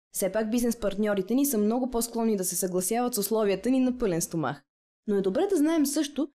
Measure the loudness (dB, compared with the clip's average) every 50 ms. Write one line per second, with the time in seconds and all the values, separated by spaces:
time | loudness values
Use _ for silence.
0 | _ _ -8 -4 -4 -2 0 0 -2 0 0 0 0 0 -2 0 -2 -4 -2 0
1 | 0 0 0 0 0 0 0 0 2 2 2 2 2 2 2 0 -2 -2 -2 -4
2 | -4 -2 -2 -2 0 2 2 0 0 -2 -4 -2 -4 -2 0 0 0 0 0 0
3 | 0 0 0 -2 -2 0 0 2 2 2 0 0 0 2 2 4 2 2 0 0
4 | -2 0 0 0 -2 -2 -2 -2 -2 -2 -4 -6 _ _ _ _ _ _ _ _
5 | -4 -2 0 0 2 2 2 0 0 2 2 2 2 4 4 2 2 2 2 0
6 | -2 -2 -2 -4 -6 -6 _ _